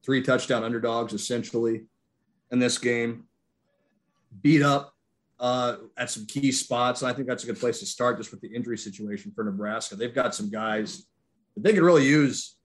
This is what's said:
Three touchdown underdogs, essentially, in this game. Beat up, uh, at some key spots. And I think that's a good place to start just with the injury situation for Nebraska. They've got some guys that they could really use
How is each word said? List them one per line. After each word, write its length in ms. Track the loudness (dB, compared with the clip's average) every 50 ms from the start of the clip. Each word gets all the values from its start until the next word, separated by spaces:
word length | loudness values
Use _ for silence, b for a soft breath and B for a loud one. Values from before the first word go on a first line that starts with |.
| _
Three 160 | 0 0 0
touchdown 420 | 2 2 2 2 2 0 -2 0 0
underdogs, 500 | -2 -4 -2 -2 0 0 0 -2 -4 -6
essentially, 720 | -8 -4 -4 -4 -4 -4 -4 -2 0 0 0 -2 -2 -6 _ _ _ _ _ _ _ _ _ _ _ _ _
in 80 | 0 2
this 180 | 2 2 0 0
game. 460 | -2 0 0 0 -2 -4 -6 -8 -14 _ _ _ _ _ _ _ _ _ _ _ _ _ _ _ _ _ _ _ _ _ -20 0 4
Beat 180 | 6 6 6
up, 320 | 6 4 4 2 0 -6 _ _ _ _ _ _ _ _ _ _
uh, 380 | -2 -2 0 0 0 -2 -4 -6 -12 -20 _ -8
at 140 | -8 -8
some 160 | -8 -10 -10 -8
key 240 | -6 0 0 2
spots. 500 | 0 0 -2 -2 -2 0 0 0 0 -2
And 80 | -2 -4
I 40 | -4
think 120 | -4 -4 -6
that's 160 | -6 -6 -6
a 40 | -8
good 120 | -6 -2
place 200 | -2 -2 -2 -2
to 80 | -6 -10
start 300 | -6 -2 0 0 0 -2
just 120 | -8 -14
with 120 | -14 -16
the 120 | -16 -10 -8
injury 240 | -8 -6 -6 -6 -8
situation 540 | -8 -12 -12 -10 -10 -8 -8 -10 -10 -12 -8
for 100 | -6 -4
Nebraska. 520 | -4 -4 -4 -4 -4 -4 -6 -6 -8 -8
They've 180 | -6 -8 -4 -2
got 220 | 0 -2 0 -2
some 160 | -4 -8 -6
guys 560 | -6 -4 -4 -2 -2 -2 -4 -6 -8 -14 -18 _ _ _ _ _ _ _ _ _ _
that 80 | 0 2
they 100 | 4 4
could 80 | 6
really 240 | 8 8 8 8 8
use 500 | 8 6 6 6 4 2 -2 -8 -12 _ _ _